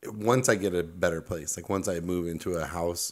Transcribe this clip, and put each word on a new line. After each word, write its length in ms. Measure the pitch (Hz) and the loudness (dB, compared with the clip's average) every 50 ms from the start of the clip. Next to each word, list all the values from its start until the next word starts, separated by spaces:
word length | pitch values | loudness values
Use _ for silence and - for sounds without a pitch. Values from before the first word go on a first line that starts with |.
| - | -12
once 420 | - 107 107 104 117 127 127 127 131 | -10 -6 0 4 6 6 6 6 4
I 60 | 113 | 4
get 180 | 95 98 95 87 | 4 4 0 2
a 100 | 87 82 | 0 -2
better 380 | 80 85 90 90 87 85 82 | -2 -2 0 2 2 2 0
place, 340 | - - 90 80 73 - - | -4 -6 -6 -6 -4 -6 -6
like, 120 | 90 85 - | -6 -4 -2
once 180 | 98 95 87 | -2 0 0
I 120 | 101 90 85 | 0 -2 -2
move 280 | 82 90 90 90 85 | -2 0 0 0 0
into 280 | 85 82 80 - 92 87 | -2 -4 -4 -4 -4 -2
a 100 | 82 78 | -2 -4
house 460 | 73 85 85 85 87 85 - - - | -4 -4 -2 -2 -2 -2 -2 -6 -6